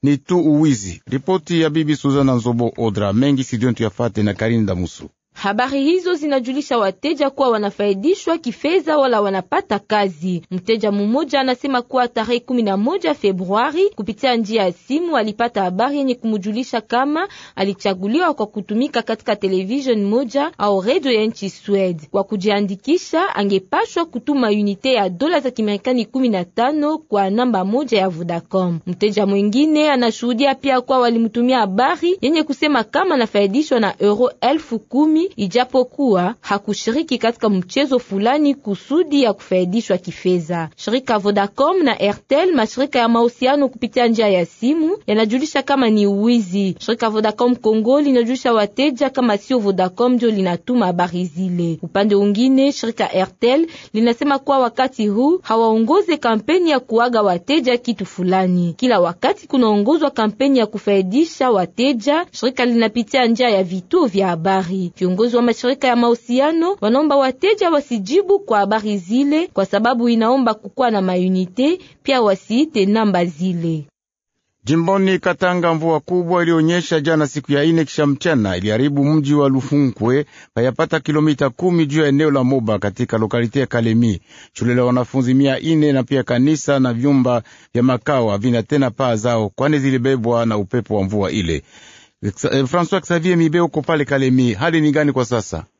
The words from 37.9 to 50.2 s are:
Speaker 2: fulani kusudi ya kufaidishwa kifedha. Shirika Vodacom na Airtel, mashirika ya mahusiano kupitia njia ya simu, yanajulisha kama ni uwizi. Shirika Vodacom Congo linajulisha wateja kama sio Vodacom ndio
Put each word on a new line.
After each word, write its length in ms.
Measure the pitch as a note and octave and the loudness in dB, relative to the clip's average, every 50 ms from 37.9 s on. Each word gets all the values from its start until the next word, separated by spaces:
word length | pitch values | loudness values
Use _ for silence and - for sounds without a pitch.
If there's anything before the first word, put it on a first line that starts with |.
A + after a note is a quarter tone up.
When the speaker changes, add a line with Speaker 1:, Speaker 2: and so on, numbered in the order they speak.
| C4+ B3 | 0 -2
Speaker 2:
fulani 560 | - - G3 G3 G3+ A#3 C4+ D4+ D4+ C#4+ C#4 | -2 -2 -6 -2 0 0 2 2 2 0 0
kusudi 680 | - _ G#3 G3 - - - C4+ E4 F#4 D4+ D4 C#4 C4 | -2 _ -8 -8 -8 -6 -2 0 0 0 2 2 2 2
ya 100 | G#3+ G3 | 2 0
kufaidishwa 640 | - - - F#3+ F#3 F3+ F3+ F#3 A#3 A3 - G3 | -4 -4 -2 0 0 0 0 -2 -4 -2 -2 -4
kifedha. 720 | F3+ F3+ - - - - F3+ F3+ F3+ E3 D3+ F3+ E3+ E3 D#3 _ | -4 -4 -10 -14 -4 -2 0 0 0 -2 -4 -6 -6 -6 -10 _
Shirika 440 | _ - - A3 C4+ C4 - A#3 G#3 | _ -6 -4 -4 -4 0 0 -2 0
Vodacom 640 | F#3 G#3 G#3 G3+ G3 G3+ _ - C#4 D4+ F#4 F#4+ E4 | 0 0 0 0 -2 -2 _ 0 0 2 2 2 2
na 160 | C4 A3 - | 0 0 0
Airtel, 540 | - G3+ G3+ - _ _ C4+ D4 F4+ F#4 F4 | 0 -2 -2 -4 _ _ 0 2 2 2 2
mashirika 440 | B3+ G#3+ A3 - - - - - B3+ | 0 0 -2 -2 -4 -4 -2 0 0
ya 80 | A#3 | 2
mahusiano 640 | A#3 A#3 A#3 A#3 A#3+ A#3+ - B3+ B3+ C#4+ D4 C#4 C4 | 2 2 2 2 0 0 0 0 0 2 2 0 -2
kupitia 380 | C4+ - - A#3 - B3+ A#3+ | -2 -6 -8 -4 0 0 2
njia 200 | A#3 A#3 G#3+ A3+ | 2 2 2 2
ya 180 | G#3 F#3+ F3+ E3+ | 2 4 2 0
simu, 520 | E3+ - _ A3+ B3 D4+ E4 D#4 D#4+ F#4+ G#4+ - | -2 -6 _ -2 0 0 0 0 0 -2 -4 -2
yanajulisha 540 | - G#3+ G#3+ A3 G#3+ A3 C4 D4+ D4+ - C#4+ C4+ | -2 0 0 0 0 0 -2 -2 -2 -4 -4 -2
kama 260 | C#4 C#4+ C4+ B3+ A3+ | 0 0 0 2 2
ni 180 | A3 G#3+ G3+ | 2 2 2
uwizi. 680 | G3+ G3+ G3 G#3 A#3 A#3+ A#3+ G#3 F3+ F3+ G3+ G3 F#3+ E3+ - | 2 0 2 2 2 2 2 0 -2 -2 -2 -2 -2 -4 -6
Shirika 300 | - - A#3 A#3 A#3+ A3 | -4 -6 -4 -2 -2 -2
Vodacom 460 | G#3+ G#3+ G#3+ G#3+ G#3+ - A#3+ B3 B3 | 0 0 0 0 0 0 0 0 0
Congo 460 | A#3+ - A3 A3 A3 G#3+ A#3 C4 D4 | 0 0 0 0 2 2 2 2 4
linajulisha 520 | D4 C#4+ C4 B3 A#3 A3+ C4 B3+ - B3+ A#3 | 4 4 2 2 2 0 -2 -2 0 0 2
wateja 560 | A3 G#3 G3+ - - C4+ D4+ C4 A3+ C#4+ C4 | 2 0 0 0 0 0 0 0 0 -2 -2
kama 280 | C4 C4+ B3 A#3 G#3 | 0 0 0 0 0
sio 220 | G3+ - - C4 B3+ | -2 -2 -2 -2 0
Vodacom 540 | G#3 G3+ F#3+ F#3 F#3 F#3 F3+ - A#3+ B3 B3+ | 0 0 0 0 0 -2 0 0 0 2 2
ndio 160 | A#3+ | 2